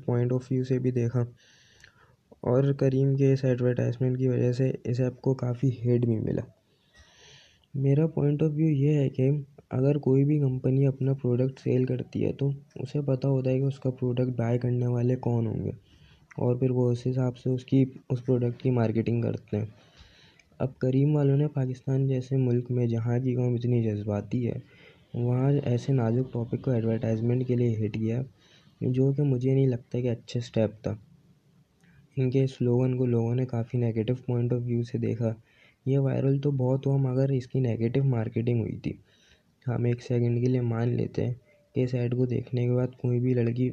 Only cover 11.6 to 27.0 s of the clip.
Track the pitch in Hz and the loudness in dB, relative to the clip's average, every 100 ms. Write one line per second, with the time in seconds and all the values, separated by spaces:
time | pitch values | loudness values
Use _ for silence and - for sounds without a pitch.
11.6 | 127 127 127 123 - - 101 - 139 139 | 0 0 0 -2 -6 -2 -2 0 -4 -4
12.6 | - - 127 147 139 131 139 131 131 131 | -10 -12 -6 -4 -2 0 0 0 0 0
13.6 | 139 135 135 127 127 123 127 120 117 120 | 0 -2 -4 -2 -2 0 -2 -2 0 0
14.6 | 123 123 123 123 120 127 123 120 113 - | 0 0 0 0 0 0 0 0 0 -2
15.6 | - - - - - - _ - 123 123 | -4 -8 -14 -20 -20 -20 _ -4 -2 0
16.6 | 131 123 123 120 131 127 127 123 131 127 | 0 2 0 0 -2 -2 -2 -2 -4 -4
17.6 | - 135 131 - - 123 - 123 120 120 | 2 2 2 -2 -6 -4 0 2 0 -2
18.6 | 131 123 113 113 110 117 113 110 - 104 | 0 2 2 0 0 0 -2 -4 -4 -6
19.6 | 107 - - - - - - _ _ - | -6 -10 -20 -20 -20 -20 -20 _ _ -6
20.6 | - - 127 131 143 151 139 139 147 143 | -6 -2 0 2 2 4 2 2 0 -2
21.6 | 131 127 - 135 135 131 123 135 123 120 | -4 -4 -4 0 0 -2 -2 0 2 0
22.6 | 120 123 120 117 117 120 131 123 123 120 | 0 -2 0 0 0 0 0 0 0 0
23.6 | 120 120 113 104 107 101 104 127 117 123 | 0 0 0 -2 -2 -4 -2 -4 -2 -6
24.6 | - - - - _ 120 123 123 135 143 | -10 -20 -20 -20 _ -4 -2 2 2 2
25.6 | 139 120 123 135 113 117 131 120 117 - | 0 -2 0 0 2 0 -2 -6 -4 -4
26.6 | - 120 113 113 | -2 0 0 -2